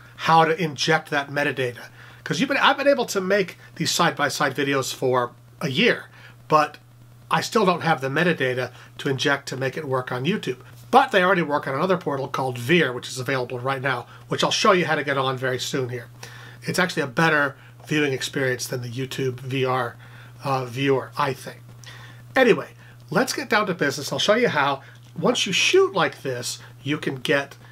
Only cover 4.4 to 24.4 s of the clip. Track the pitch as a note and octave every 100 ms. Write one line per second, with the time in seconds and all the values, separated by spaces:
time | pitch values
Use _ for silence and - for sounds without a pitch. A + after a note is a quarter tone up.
4.4 | C#3+ C3 C#3+ C#3 B2 - B2+ B2+ A#2+ -
5.4 | - - D#3 B2+ A#3 D3+ - - - -
6.4 | - D3+ D3 - - - - - - D#3+
7.4 | - A3+ F#3+ E3 D#3 D#3 C3+ C#3+ F3 -
8.4 | C3 B2+ B2 - - - D3 C3 D3+ C#3
9.4 | - B2+ C3 D#3+ D3 C3 B2+ B2 C#3 G#3+
10.4 | - - - - - B3+ C4+ G3+ F3+ F#3+
11.4 | D3+ D3 C#3+ C#3 F#3 F3 D#3 C#3 C3+ -
12.4 | C3 B2 A#2+ F3 C3+ B2 - B2+ B2+ C3+
13.4 | B2 B2+ C3 C3 C3+ B2+ - - - C#3
14.4 | D#3+ - A3 F#3 D3+ D3+ C#3+ C3+ C3 C3
15.4 | C3 B2+ - D3 B2 B2 - - - -
16.4 | - - - E3 F3+ E3+ C#3+ B2 D#3+ D3+
17.4 | C#3+ - - - - D3+ D3 C3 - D3
18.4 | C3 B2 - C3 A#2+ A#2+ C3 - C3+ A#2+
19.4 | C3+ C3+ B2+ B2+ A#2+ - - - - -
20.4 | C#3+ C3+ B2 B2 C#3 C3 - - C#3+ C3+
21.4 | C3+ - - - - - - - - B3+
22.4 | B3+ C3 - - - - - E3 C4+ -
23.4 | C#4 G#3+ G3 F3 C#3+ C3+ C3+ C#3+ - A3